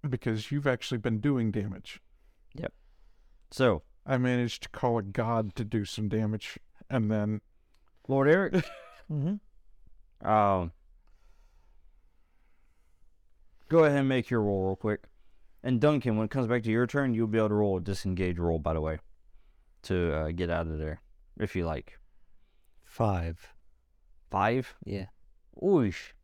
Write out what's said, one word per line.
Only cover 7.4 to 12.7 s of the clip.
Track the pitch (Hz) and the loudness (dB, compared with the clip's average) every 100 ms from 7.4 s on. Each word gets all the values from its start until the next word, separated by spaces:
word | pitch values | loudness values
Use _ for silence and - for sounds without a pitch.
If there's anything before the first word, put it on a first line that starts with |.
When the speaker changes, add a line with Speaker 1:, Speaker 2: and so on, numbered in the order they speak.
| _ _ _ _ _ _ - | _ _ _ _ _ _ -2
Speaker 2:
Lord | 135 135 | 2 4
Eric. | 175 196 185 - | 4 4 0 -2
Speaker 1:
<laughs> | - - - - | -10 -20 -20 -8
Speaker 3:
Mm-hmm. | 147 151 208 - - - - - - - _ - | -4 -2 -4 -10 -20 -20 -20 -20 -20 -20 _ 0
Speaker 2:
Um, | 107 101 95 87 - - - - - - - - - - - - - - _ _ _ _ - _ | 4 4 2 -2 -8 -20 -20 -20 -20 -20 -20 -20 -20 -20 -20 -20 -20 -20 _ _ _ _ -20 _